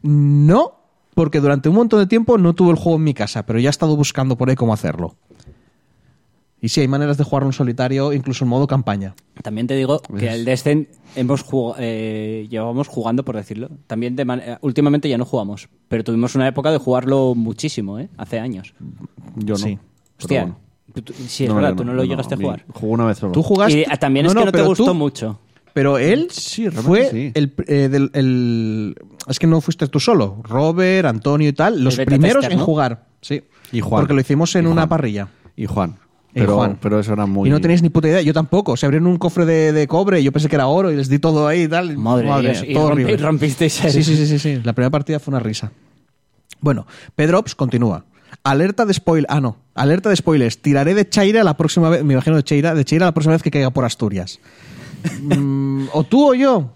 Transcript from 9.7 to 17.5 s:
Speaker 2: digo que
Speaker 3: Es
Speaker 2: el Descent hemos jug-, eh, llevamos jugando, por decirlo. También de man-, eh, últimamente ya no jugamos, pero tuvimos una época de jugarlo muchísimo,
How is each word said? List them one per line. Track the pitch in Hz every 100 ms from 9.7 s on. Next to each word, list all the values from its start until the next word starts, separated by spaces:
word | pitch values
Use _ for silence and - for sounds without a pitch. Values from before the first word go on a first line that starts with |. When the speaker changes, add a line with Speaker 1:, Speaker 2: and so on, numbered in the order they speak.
| 135
Speaker 2:
digo | 131 156 - 101
que | 113
Speaker 3:
Es |
Speaker 2:
el | 117 117
Descent | 127 147 151 147 _ _ -
hemos | 123 139
jug-, | - 135 117 120
eh, | 117 113 110 107 107 110 107
llevamos | 117 113 123 147
jugando, | - 113 123
por | 135 110
decirlo. | 98 107 127 156 _
También | 113 120 127
de | 127
man-, | 123
eh, | - 120
últimamente | 143 123 147 147 147
ya | 120
no |
jugamos, | 123 127 101 101 - _ _
pero | 117
tuvimos | 110 113 123 135
una | 131
época | 131 151
de | 156
jugarlo | 131 127 127 139 131
muchísimo, | 120 113